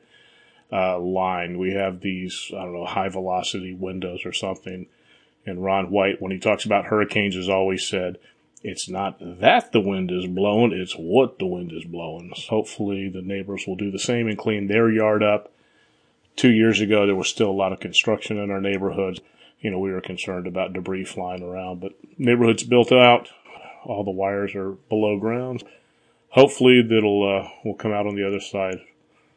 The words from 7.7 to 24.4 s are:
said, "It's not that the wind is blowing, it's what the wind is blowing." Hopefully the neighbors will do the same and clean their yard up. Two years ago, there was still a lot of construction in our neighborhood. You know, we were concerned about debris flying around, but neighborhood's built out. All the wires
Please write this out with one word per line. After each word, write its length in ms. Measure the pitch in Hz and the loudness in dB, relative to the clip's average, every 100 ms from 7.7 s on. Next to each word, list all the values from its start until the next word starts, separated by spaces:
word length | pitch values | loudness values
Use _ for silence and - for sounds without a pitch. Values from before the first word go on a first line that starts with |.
| 95 - | 0 -2
said, 300 | 95 90 87 _ _ _ _ | -4 -4 -8 _ _ _ _
"It's 280 | 107 90 - | -12 -10 -8
not 280 | 92 98 - | -6 -6 -8
that 520 | 87 90 110 190 - | -14 0 2 4 2
the 80 | 113 | 0
wind 320 | 98 95 90 | 0 -2 -4
is 140 | 90 92 | -4 -4
blowing, 460 | 90 101 104 120 | -2 2 4 2
it's 200 | 95 92 | 0 -8
what 460 | - 82 107 135 - | -8 0 2 2 -2
the 80 | 92 | -6
wind 260 | 90 87 | -6 -8
is 140 | 80 - | -12 -12
blowing." 440 | 85 82 82 87 - - | -12 -10 -12 -14 -14 -4
Hopefully 580 | 110 107 - 101 98 98 | -2 -2 -4 -4 -4 -6
the 140 | 92 | -8
neighbors 440 | 92 98 95 98 - | -8 -8 -6 -8 -8
will 80 | |
do 160 | 92 101 | -6 -6
the 80 | 95 | -4
same 300 | - 120 113 | -2 -2 -2
and 80 | 101 | -2
clean 300 | - 107 101 | -2 -2 0
their 240 | 107 117 | 4 4
yard 320 | 110 107 107 | 4 4 4
up. 280 | 104 104 - _ _ _ _ _ _ _ _ - | 4 2 -2 _ _ _ _ _ _ _ _ 2
Two 160 | 127 | 6
years 300 | 110 113 101 | 6 6 4
ago, 240 | 104 107 101 | 4 4 4
there 100 | 95 | 2
was 120 | 85 | 0
still 220 | - 107 | 0 0
a 20 | |
lot 200 | 98 95 | 2 0
of 80 | 95 | -2
construction 560 | 92 87 - 104 - 107 | -4 0 0 0 -2 -6
in 140 | 101 | -4
our 100 | 98 | -2
neighborhood. 640 | 98 98 95 82 95 90 - _ _ _ | -2 -2 -2 -2 -4 -6 -14 _ _ _
You 100 | 110 | -6
know, 80 | 92 | -4
we 140 | 98 | -4
were 100 | 92 | -6
concerned 440 | - 92 - 92 90 | -8 -10 -8 -8 -6
about 280 | 90 92 | -4 -4
debris 300 | 92 90 95 | -6 -6 -6
flying 380 | 95 - 90 92 | -8 -8 -8 -8
around, 380 | 90 92 92 90 | -10 -10 -10 -10
but 140 | 95 - - - | -12 -14 -18 -2
neighborhood's 460 | 127 120 117 110 | 2 4 4 2
built 280 | - 123 117 | 4 4 6
out. 380 | 127 123 120 - - - - - - | 8 8 8 2 -20 -20 -20 -20 -16
All 220 | - 104 | -10 -8
the 60 | 98 | -6
wires 440 | 92 98 101 | -4 -2 -2